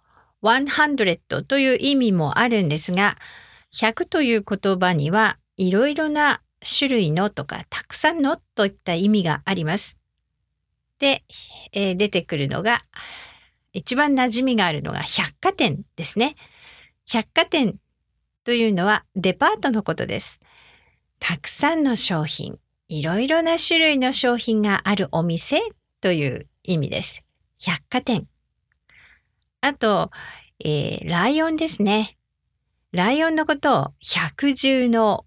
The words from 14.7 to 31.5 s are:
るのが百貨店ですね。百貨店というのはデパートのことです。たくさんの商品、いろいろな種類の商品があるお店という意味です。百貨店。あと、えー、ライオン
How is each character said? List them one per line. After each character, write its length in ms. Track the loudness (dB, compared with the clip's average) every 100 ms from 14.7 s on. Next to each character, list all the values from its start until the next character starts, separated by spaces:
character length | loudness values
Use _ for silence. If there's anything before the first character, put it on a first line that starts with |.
る 100 | -2
の 80 | -4
が 120 | -6
百 300 | -4 -4 -4 -2
貨 120 | -2
店 300 | 0 0 -2 -8
で 100 | -10
す 140 | -6 -2
ね。 160 | -2 -4 -18 _ -20 -20 -20 _ -4
百 200 | -4 0
貨 140 | 0 2
店 300 | 2 0 -2 _ _ _ _ _ _
と 100 | -2
い 160 | 0 2
う 40 |
の 120 | 2
は 200 | 2 0 -2
デ 180 | -2 0
パ 140 | 2 2 2
ー 40 |
ト 100 | 0
の 140 | 0
こ 100 | -2
と 120 | -4 -4
で 120 | -4
す。 200 | -6 -8 _ _ -20 _ _ _ _ _
た 180 | -6 -6
く 80 | -2
さ 280 | 0 2
ん 100 | 2
の 100 | 2
商 300 | 2 0 0
品、 340 | -2 -6 -10 -12 _ _ _
い 140 | -6
ろ 180 | -2 -2
い 80 | 2
ろ 140 | 2
な 160 | 2 2
種 200 | 2 4
類 200 | 2 2
の 140 | 0
商 240 | 2 0 0
品 240 | 0 0
が 280 | 2 0 0
あ 60 | -2
る 100 | 0
お 100 | -2
店 380 | -2 -2 0 -2 -2 -8 _ _
と 120 | 0
い 140 | 0 0
う 220 | -4 -10 _
意 140 | -4 -2
味 100 | -2
で 140 | -4
す。 180 | -6 -8 -14 _ _ _
百 200 | -6 -6 -6
貨 140 | -4
店。 240 | -2 -4 -4 _ _ _ _ _ _ _ _ _ _ _ _ _
あ 140 | -4
と、 360 | 0 0 2 0 -8 -20 -20 -20 -8
え 340 | -4 -2 -2 -6
ー、 60 | -4
ラ 200 | 0 0
イ 120 | 0
オ 60 |
ン 60 | 0